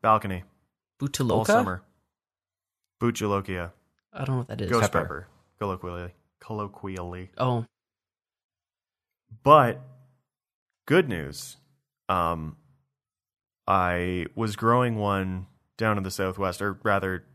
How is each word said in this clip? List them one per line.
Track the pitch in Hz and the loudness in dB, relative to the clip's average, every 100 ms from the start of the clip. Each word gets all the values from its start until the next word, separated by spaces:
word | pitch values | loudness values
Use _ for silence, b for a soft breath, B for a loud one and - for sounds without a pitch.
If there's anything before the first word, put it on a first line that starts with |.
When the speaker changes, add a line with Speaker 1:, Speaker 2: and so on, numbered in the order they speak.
Speaker 1:
Balcony. | 113 110 101 92 90 _ _ _ _ _ | 4 4 2 -8 -10 _ _ _ _ _
Speaker 2:
Butaloka? | 139 - 127 | -6 -2 0
Speaker 1:
All | 120 | 2
summer. | 117 214 165 90 _ _ _ _ _ _ _ _ _ _ _ _ | 4 2 2 -4 _ _ _ _ _ _ _ _ _ _ _ _
Bucolokia. | 120 113 104 101 95 92 87 _ _ _ _ | -2 0 0 -2 -2 -8 -8 _ _ _ _
Speaker 2:
I | - | -10
don't | 131 | -4
know | 131 | -4
what | 120 | -4
that | 110 | -6
is. | 98 | 0
Speaker 1:
Ghost | 117 110 | 2 2
Speaker 3:
Pepper. | 85 | 2
Speaker 1:
pepper, | 80 73 90 _ _ _ | -4 -8 -14 _ _ _
colloquially. | 104 92 87 87 87 - _ _ | -6 -6 -8 -8 -10 -14 _ _
Colloquially. | - 110 104 - 101 92 87 87 92 - | -12 -8 -8 -10 -10 -8 -10 -10 -14 -4
Speaker 2:
Oh. | 127 120 117 _ _ _ _ _ _ _ _ _ _ _ _ _ _ _ _ 110 | -2 -2 -4 _ _ _ _ _ _ _ _ _ _ _ _ _ _ _ _ -4
Speaker 1:
But | - 151 123 - - - _ _ _ _ _ _ _ _ - | 8 8 8 0 -10 -20 _ _ _ _ _ _ _ _ 2
good | 156 147 | 4 4
news. | 92 71 - - - _ _ _ _ _ | -2 -6 -10 -16 -18 _ _ _ _ _
Um, | 92 85 85 78 78 _ _ _ _ _ _ _ _ _ _ - | 2 2 0 -6 -12 _ _ _ _ _ _ _ _ _ _ 0
I | 95 90 87 87 90 82 | 2 2 0 -2 -4 -6
was | - 110 101 | -4 -4 0
growing | 113 120 123 110 | 2 4 2 0
one | 104 98 95 92 92 _ _ - | 0 0 -2 -6 -10 _ _ -4
down | 110 104 | 0 0
in | |
the | 95 | -2
Southwest, | - 95 92 95 90 | -2 -4 0 -4 -2
or | 101 98 | -4 -2
rather | 110 98 95 92 - | 0 0 0 -4 -8